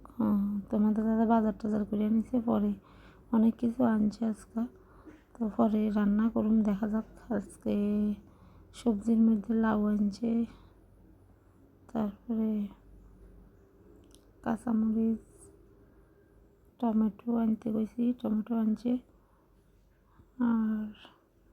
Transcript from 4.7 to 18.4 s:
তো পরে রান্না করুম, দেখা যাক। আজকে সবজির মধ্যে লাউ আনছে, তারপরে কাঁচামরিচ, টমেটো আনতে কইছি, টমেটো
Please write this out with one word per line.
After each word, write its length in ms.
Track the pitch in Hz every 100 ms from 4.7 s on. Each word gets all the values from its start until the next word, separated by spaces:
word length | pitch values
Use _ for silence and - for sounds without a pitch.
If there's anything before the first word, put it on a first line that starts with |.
| - - - - - _
তো 180 | - 220 -
পরে 340 | 226 214 214
রান্না 400 | 208 202 208 226
করুম, 320 | 226 214 220
দেখা 260 | 208 202 214
যাক। 180 | 220 220 - -
আজকে 420 | 208 - - 220 208 208 208 208 202 - - - - -
সবজির 440 | - 240 202 220 226
মধ্যে 340 | 226 214 196
লাউ 320 | 226 220 214 208
আনছে, 600 | 208 208 196 233 233 226 - - - - - - - - - _ _ - - -
তারপরে 720 | 226 208 - - 226 220 214 202 - - - - - - - - - - - - - - - - -
কাঁচামরিচ, 840 | 240 220 240 220 220 220 226 220 - - - - - - - - - _ _ - - _ _ -
টমেটো 580 | 233 220 220 - 233 233
আনতে 360 | 226 220 226
কইছি, 400 | 214 214 - 240
টমেটো 420 | 247 220 214